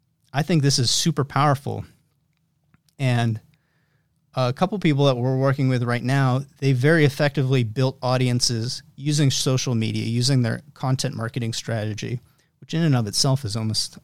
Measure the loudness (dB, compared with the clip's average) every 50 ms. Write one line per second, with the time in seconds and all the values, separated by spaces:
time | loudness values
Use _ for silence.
0 | _ _ _ _ _ _ -4 -4 0 2 2 2 4 2 2 2 2 0 0 0
1 | 0 0 0 0 -2 -2 0 2 2 2 2 0 -2 -6 -8 -8 -10 -12 _ _
2 | _ _ _ _ _ _ _ _ _ _ _ _ _ _ _ _ _ _ _ -4
3 | -2 0 0 0 0 -2 -2 -6 -8 _ _ _ _ _ _ _ _ _ _ _
4 | _ _ _ _ _ _ -4 -2 -2 -2 0 -2 -2 -2 -2 0 0 0 2 4
5 | 4 2 2 2 0 0 0 2 2 2 2 2 2 0 0 0 0 -2 -2 -2
6 | -2 0 0 2 2 2 0 0 -2 -6 _ _ 0 0 2 4 4 4 4 6
7 | 4 4 2 0 -2 0 0 0 0 2 2 0 0 0 -2 -2 -2 -2 -2 -2
8 | -2 -2 0 0 2 0 0 0 0 0 -2 -2 -4 -6 -8 -10 -14 _ _ -8
9 | -4 -2 0 2 2 2 2 2 0 0 0 0 0 -2 -2 -2 -2 -2 -2 -4
10 | -4 -2 -2 0 0 2 2 2 2 0 -2 -4 -8 -14 -12 -6 -4 -2 -2 -2
11 | -2 -4 -6 -6 -8 -6 -6 -6 -6 -6 -6 -6 -6 -6 -4 -4 -4 -4 -6 -6
12 | -6 -8 -8 -8 -10 _ _ _ _ _ _ _ -12 -6 -2 0 2 2 2 2
13 | 0 0 -2 0 2 2 0 0 -2 -4 -6 -4 -4 -2 -2 -4 -4 -6 -10 -16